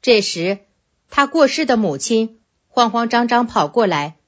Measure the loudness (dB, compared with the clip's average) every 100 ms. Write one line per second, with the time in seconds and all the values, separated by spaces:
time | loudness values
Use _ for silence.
0 | 2 2 2 -4 -4 -6 _ _ _ _
1 | _ -2 0 2 2 2 0 0 0 -4
2 | -2 -2 -2 -8 _ _ _ 0 0 0
3 | -2 0 2 0 0 -2 0 0 0 0
4 | -6 -12